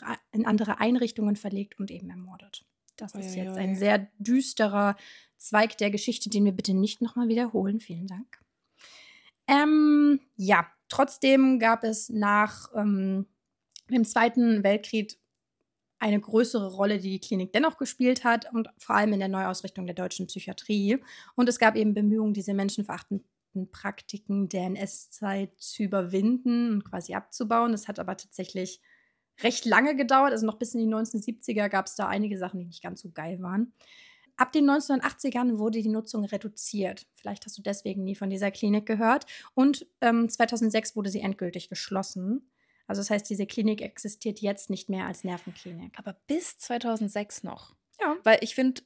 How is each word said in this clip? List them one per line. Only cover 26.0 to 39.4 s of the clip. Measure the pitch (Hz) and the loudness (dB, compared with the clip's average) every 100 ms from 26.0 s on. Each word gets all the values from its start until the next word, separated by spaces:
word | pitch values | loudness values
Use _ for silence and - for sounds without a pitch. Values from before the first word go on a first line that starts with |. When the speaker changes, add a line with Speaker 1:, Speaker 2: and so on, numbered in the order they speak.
| 180 190 214 247 254 240 240 | 0 2 2 2 2 2 2
Speaker 1:
und | 208 | 0
quasi | - 185 170 | -2 -8 -6
abzubauen. | 190 - - 214 233 233 | -8 -8 -6 0 2 2
Das | 214 - | 0 -4
hat | 202 | -8
aber | 180 190 | -8 -10
tatsächlich | - - 180 190 185 - _ _ _ _ _ - | -10 -10 -8 -8 -8 -10 _ _ _ _ _ -4
recht | 226 247 | -2 0
lange | 233 208 277 277 | 2 4 4 2
gedauert. | 247 262 277 | 4 4 4
Also | 226 220 | 2 -2
noch | 214 | -4
bis | 233 | -4
in | 233 | -2
die | 220 | 0
neunzehnhundertsiebziger | 220 226 214 208 226 - 214 202 | 0 -2 -4 -6 -8 -4 -2 0
gab's | 196 190 - | 0 -2 -4
da | 190 | -2
einige | 196 214 196 | -2 -2 -4
Sachen, | 180 185 | -6 -8
die | 175 | -10
nicht | 170 | -14
ganz | - 185 | -14 -14
so | 175 | -14
geil | 165 160 180 | -12 -10 -8
waren. | 180 190 240 - _ - - _ _ - | -4 -2 -4 -6 _ -20 -20 _ _ -2
Ab | 254 | 0
den | 311 285 | 2 4
neunzehnhundertachtzigern | 285 294 269 - - 277 240 247 220 | 4 2 0 0 -4 -4 0 0 0
wurde | 220 226 | -2 -2
die | 220 | -2
Nutzung | 220 220 220 | -2 -4 -6
reduziert. | 202 202 214 - - 202 190 196 - _ | -4 -6 -8 -8 -6 -4 -4 -6 -18 _
Vielleicht | 208 202 | -12 -12
hast | 214 - | -12 -10
du | |
deswegen | 202 202 202 190 | -6 -6 -6 -6
nie | 190 | -6
von | 202 196 | -6 -6
dieser | 190 202 | -2 -4
Klinik | 196 208 208 214 | 0 2 2 0
gehört. | 220 226 277 - - | 0 2 2 -2 -18